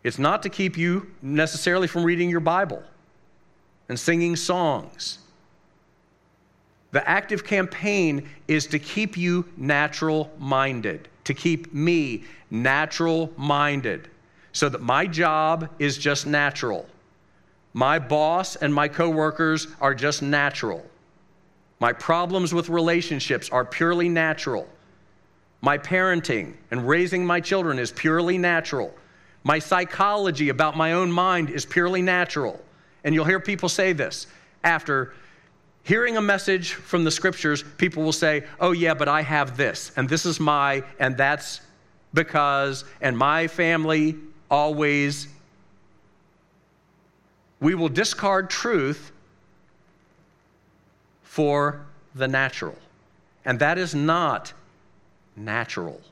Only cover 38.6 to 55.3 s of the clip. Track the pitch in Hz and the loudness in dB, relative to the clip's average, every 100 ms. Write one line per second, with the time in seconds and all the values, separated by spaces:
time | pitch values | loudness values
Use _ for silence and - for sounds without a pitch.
38.6 | 180 175 170 147 147 151 147 151 135 123 | 0 2 2 2 2 2 2 0 0 0
39.6 | 131 - - - 131 160 175 160 151 147 | -2 -2 -6 -4 0 0 0 0 2 4
40.6 | 143 139 - - 131 127 139 147 - - | 2 0 -4 -2 -2 2 2 2 -6 -14
41.6 | - _ _ _ _ 151 160 156 143 139 | -16 _ _ _ _ -2 2 2 2 2
42.6 | 139 135 - - 135 120 139 156 165 170 | 0 -4 -12 -4 -2 2 2 2 0 0
43.6 | 170 165 156 156 156 156 - - _ 143 | 2 2 2 2 2 -2 -14 -20 _ 2
44.6 | 151 151 147 143 143 143 - - _ _ | 2 2 2 2 0 -2 -12 -18 _ _
45.6 | - - _ _ _ _ _ _ _ _ | -20 -20 _ _ _ _ _ _ _ _
46.6 | _ _ _ _ _ _ _ _ _ _ | _ _ _ _ _ _ _ _ _ _
47.6 | 147 180 165 131 226 - 202 190 190 - | 0 2 0 0 -2 -2 0 0 -2 -4
48.6 | 233 202 135 147 - - _ _ _ _ | 0 0 0 -4 -12 -20 _ _ _ _
49.6 | _ _ _ _ _ _ _ _ _ _ | _ _ _ _ _ _ _ _ _ _
50.6 | _ _ _ _ _ _ - - 147 143 | _ _ _ _ _ _ -10 -2 0 2
51.6 | 147 143 - - _ 131 131 135 135 - | 0 -4 -16 -20 _ -4 -2 0 -2 -4
52.6 | 87 - - _ _ _ _ _ - 120 | -10 -12 -20 _ _ _ _ _ -4 2
53.6 | 147 175 175 147 151 170 160 113 - - | 2 2 -2 0 2 2 0 -2 -6 -20
54.6 | - _ _ _ _ _ _ | -20 _ _ _ _ _ _